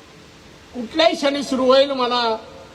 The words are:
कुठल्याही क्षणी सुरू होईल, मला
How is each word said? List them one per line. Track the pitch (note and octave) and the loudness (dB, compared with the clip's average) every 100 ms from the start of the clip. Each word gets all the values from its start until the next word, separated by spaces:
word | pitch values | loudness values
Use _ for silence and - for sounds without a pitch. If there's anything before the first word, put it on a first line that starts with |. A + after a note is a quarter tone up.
| - - - - - - - | -20 -20 -20 -20 -20 -20 -16
कुठल्याही | B3 A3 D#4+ E4+ E4 | -14 -6 0 0 2
क्षणी | C#4 C#4+ | -2 -2
सुरू | B3 C4 B3+ | -4 0 4
होईल, | C4+ C#4 | 4 4
मला | C4 B3 B3 A#3 A3 - - - | 0 -2 -2 -2 -4 -8 -20 -20